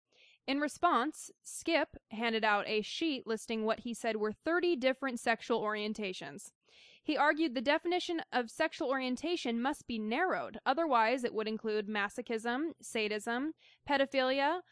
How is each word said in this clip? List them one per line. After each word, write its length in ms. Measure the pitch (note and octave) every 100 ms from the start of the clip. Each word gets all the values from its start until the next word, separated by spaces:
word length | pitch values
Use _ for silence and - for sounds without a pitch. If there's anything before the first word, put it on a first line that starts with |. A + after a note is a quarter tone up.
| _ _ - _ -
In 120 | C#4
response, 680 | D4 - E4+ C4+ C4+ - - -
Skip 540 | - - - D4+ D#4 - -
handed 340 | G#3 A#3 A3 A3
out 220 | G#3 -
a 120 | G#3+
sheet 460 | G#3 - E4 C4 G#3
listing 380 | A3 - A3+ G#3+
what 160 | A3
he 120 | A#3+
said 220 | A3 A#3 G#3+
were 160 | G#3+
thirty 440 | G#3 - E4+ F4 D#4+
different 420 | B3+ C4 C4+ B3
sexual 420 | - A3+ - A3+
orientations. 920 | G#3 G#3+ G#3+ G#3+ G3+ F3+ C#3+ D3 - - _ - - -
He 140 | - D#4
argued 360 | C#4+ D4+ D#4+ A#3+
the 60 |
definition 600 | A#3 D#4 F4 F4+ - E4 -
of 180 | B3 A#3
sexual 380 | - D#4+ - C#4
orientation 720 | C4+ B3+ B3 D#4 F4 B3 A#3
must 260 | B3 D4+ -
be 100 | A3+
narrowed, 640 | G#3+ A#3+ F#4 D4+ A#2+ A3+ -
otherwise 580 | C4+ E4+ B3 A3 C4
it 100 | A#3+
would 140 | G#3+ A3
include 400 | A3 A3 G#3+ G3+
masochism, 840 | G#3+ G3+ - A#3 A3+ A#3 B3 D#4+ -
sadism, 720 | - A#3 G#3+ G#3+ A3 A#3 D4 - - _ -
pedophilia, 720 | C#4 C4+ C4+ B3+ C4+ C#4+ F4+ -